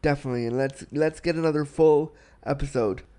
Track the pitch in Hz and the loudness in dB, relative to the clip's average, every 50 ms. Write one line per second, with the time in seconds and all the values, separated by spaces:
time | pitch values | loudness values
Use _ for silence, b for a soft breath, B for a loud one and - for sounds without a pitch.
0 | - 156 143 139 - 131 123 120 120 117 120 127 135 135 135 - - - - 143 | 2 0 0 0 -2 -6 -4 -4 -4 -2 -2 -2 -2 -2 -4 -8 -18 -8 -4 -2
1 | 151 160 156 - - 170 170 160 165 160 151 151 151 143 - - 160 156 151 147 | -2 -2 -2 -4 -4 -4 -4 0 0 0 0 0 -4 -4 0 4 6 6 6 4
2 | 156 156 b b b b b b b - 143 139 147 139 - 131 117 104 95 - | 2 -2 b b b b b b b -6 -4 -4 -4 -4 -2 0 0 0 -2 -4
3 | - - _ | -8 -20 _